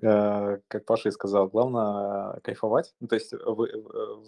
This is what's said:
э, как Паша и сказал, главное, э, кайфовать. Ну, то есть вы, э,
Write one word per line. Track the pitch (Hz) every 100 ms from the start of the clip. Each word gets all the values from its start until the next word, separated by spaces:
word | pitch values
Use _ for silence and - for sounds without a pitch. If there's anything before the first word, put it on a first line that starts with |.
э, | 113 104 104 104 101 101 -
как | 107
Паша | - 113 107
и |
сказал, | 98 98 101 95
главное, | 107 127 120 107 101 101 98 101 -
э, |
кайфовать. | - 101 110 127 170 -
Ну, | 120
то |
есть | 110 -
вы, | - - 110 117
э, | 110 110 - 107 107